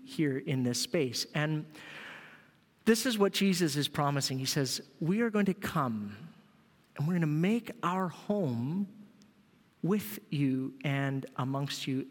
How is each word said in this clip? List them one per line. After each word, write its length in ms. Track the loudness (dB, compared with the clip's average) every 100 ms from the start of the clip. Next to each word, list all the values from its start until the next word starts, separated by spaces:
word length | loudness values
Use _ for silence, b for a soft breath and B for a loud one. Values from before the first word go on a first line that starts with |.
here 340 | -6 -2 0 0
in 240 | 0 0
this 180 | 0 0
space. 460 | 0 0 0 -2 -4
And 320 | -2 0 -2 -4 B B B B B B B B B _ _ 4
this 180 | 4
is 140 | 4 4
what 140 | 2
Jesus 440 | 4 2 4 2 2
is 120 | 0
promising. 500 | 2 2 2 0 -2
He 80 | 0
says, 340 | 0 0 -2 -8 -4
"We 200 | 0 2
are 100 | 2
going 160 | 2 2
to 80 |
come, 600 | 0 -2 -2 0 -2 -6 -10 -16 -20 -20 _ _ _ _ -4
and 100 | 0
we're 80 |
gonna 120 | 2 2
make 440 | 2 2 2 -2 -4
our 260 | -2 0 0
home 800 | -2 -2 0 2 0 0 -2 -4 -6 -20 -20 -20 _ _ _ _ _
with 360 | 0 0 0 -10 -4
you 440 | 0 2 2 -2 -4
and 440 | -2 0 0 -2 -4 -4
amongst 500 | -2 -2 -2 -4 -4
you 200 | -4 -2